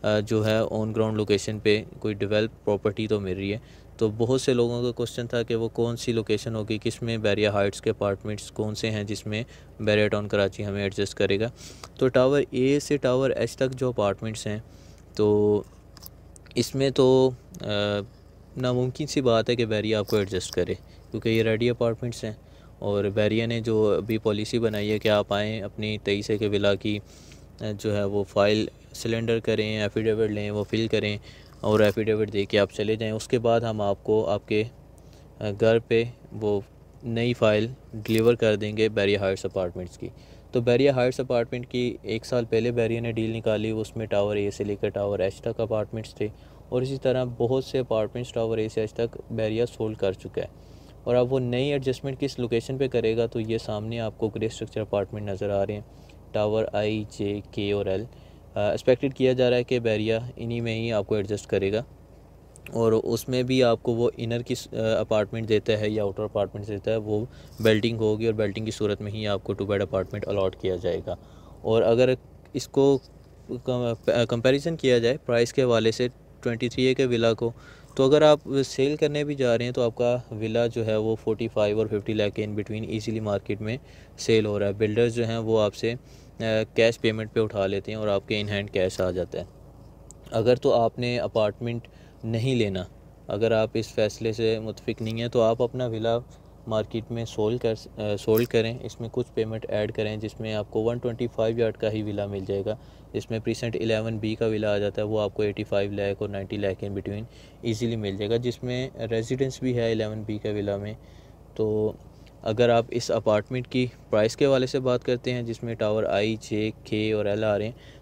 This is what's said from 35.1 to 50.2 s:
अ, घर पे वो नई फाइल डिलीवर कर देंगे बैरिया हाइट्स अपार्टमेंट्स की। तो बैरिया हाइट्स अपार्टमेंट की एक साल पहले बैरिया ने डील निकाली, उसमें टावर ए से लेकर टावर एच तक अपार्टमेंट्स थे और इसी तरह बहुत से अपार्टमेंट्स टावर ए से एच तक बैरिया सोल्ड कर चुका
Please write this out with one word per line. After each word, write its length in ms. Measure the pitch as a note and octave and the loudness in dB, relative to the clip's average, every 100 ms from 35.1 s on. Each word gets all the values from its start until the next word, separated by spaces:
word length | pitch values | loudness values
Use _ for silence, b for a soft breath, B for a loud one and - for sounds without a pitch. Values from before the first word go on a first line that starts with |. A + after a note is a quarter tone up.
| B B - | B B -8
अ, 100 | G#2+ | -6
घर 280 | G#2 A2+ A2+ | 2 4 4
पे 320 | - A2+ A#2+ - - | 4 0 0 -6 -16
वो 320 | G#2+ G#2+ G2+ - - - - | -6 -2 -2 -4 -18 -20 -14
नई 280 | B2 A2+ A#2+ | -6 -2 0
फाइल 420 | A#2+ A2+ G#2+ A2+ C3 - | 4 4 4 2 -6 -14
डिलीवर 400 | A2+ G#2 A2 A2+ | -10 0 4 4
कर 220 | A#2+ A2+ G#2 | 4 4 2
देंगे 320 | G#2 G#2+ A2 | 0 0 0
बैरिया 320 | G#2+ G2 G2+ | 2 2 2
हाइट्स 260 | G2 G2 F#2+ | 2 -2 -4
अपार्टमेंट्स 500 | G2 F2+ F2+ F2+ - | -2 -4 -4 -10 -10
की। 140 | - - B B B | -14 -14 B B B
तो 60 | B2+ | -2
बैरिया 340 | A#2+ A#2+ C#3 | 2 4 4
हाइट्स 260 | B2+ B2 - | 4 2 0
अपार्टमेंट 460 | B2+ B2 A#2 B2 A#2+ | 0 0 0 -4 -6
की 320 | B2 B2 - G#2 | -2 -2 -4 -6
एक 180 | A2 | -6
साल 200 | - B2 | -2 -2
पहले 280 | A2+ A2+ A#2 | 0 0 0
बैरिया 280 | A#2+ A2+ A#2 | 0 0 0
ने 120 | A#2 | -2
डील 200 | A2+ A2 | -2 -2
निकाली, 380 | A2+ A2+ G#2+ A2 | -2 0 0 0
उसमें 380 | A2 G#2+ A2+ A2 | -2 -4 -6 -2
टावर 300 | G#2 G#2 G#2 | 0 0 0
ए 120 | G2+ | -2
से 140 | - | -2
लेकर 240 | G#2 G2+ G#2+ | -4 -2 -2
टावर 320 | G2 G2+ G2+ | -2 -2 0
एच 200 | F#2+ - | -2 -2
तक 160 | A#2 A2+ | -6 -4
अपार्टमेंट्स 540 | A2 A2 G#2 A2+ A2 - | -2 -2 -4 -6 -10 -6
थे 100 | G#2+ - B B B | -6 -8 B B B
और 100 | B2+ | -2
इसी 160 | B2+ C3+ | -2 -2
तरह 260 | C3 B2+ | 0 0
बहुत 420 | B2+ A#2 A#2+ C3 C3 | -2 0 0 0 0
से 120 | C3+ | -2
अपार्टमेंट्स 540 | B2 A2 G#2+ A#2+ B2 | 0 0 -2 -4 -6
टावर 280 | A#2+ A2+ A2+ | -4 -2 0
ए 80 | A2 | -2
से 140 | A2+ | -2
एच 100 | G#2+ | -4
तक 180 | - A#2 - - | -2 -4 -4 -10
बैरिया 320 | A2+ A2 A2 | -2 -2 0
सोल्ड 340 | A#2+ - A2 A2 | -2 -2 -6 -2
कर 160 | G2 | -2
चुका 280 | F#2 | -2